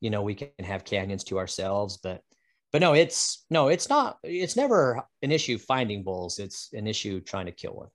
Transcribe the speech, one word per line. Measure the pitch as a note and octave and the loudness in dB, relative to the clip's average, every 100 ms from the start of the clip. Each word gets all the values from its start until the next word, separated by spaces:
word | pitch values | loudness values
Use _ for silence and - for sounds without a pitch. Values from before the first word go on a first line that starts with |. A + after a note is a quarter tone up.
you | A2+ | -2
know, | G#2 | -2
we | G2+ | -2
can | G2+ C#3+ - | -4 -10 -10
have | F#2 F#2+ | -8 -8
canyons | - G2+ F#2+ G2 | -4 -4 -2 -6
to | - F#2+ | -4 -4
ourselves. | F2+ - F#2+ G2+ G2+ F#2 | -4 -4 -2 -2 -2 -6
But, | F#2 F2+ - _ _ _ _ | -8 -10 -14 _ _ _ _
but | D3+ | 4
no, | F3 | 6
it's, | D3 E3+ - - - _ | 6 4 2 -2 -4 _
no, | E3 C#3 | 4 4
it's | F#3 - | 4 4
not, | D4 B3 - | 2 2 -4
it's | - F3 F#3 A#3+ | -8 -4 -2 2
never | C#4 G#3 C3 A#2+ - _ | 4 6 4 2 -6 _
an | C#3 | 0
issue | D#3 C#3 A2+ | 2 2 -2
finding | - C3 A#2+ G#2 | 0 0 0 -2
bulls. | F#2+ F#2 F2 - | -4 -6 -6 -8
It's | G2 - - | -10 -12 -12
an | A#2 G#2+ | -6 -4
issue | G#2+ G#2+ F#2+ | -4 -4 -6
trying | - G2 F2+ | -6 -8 -8
to | |
kill | - - | -10 -12
one, | - - | -12 -16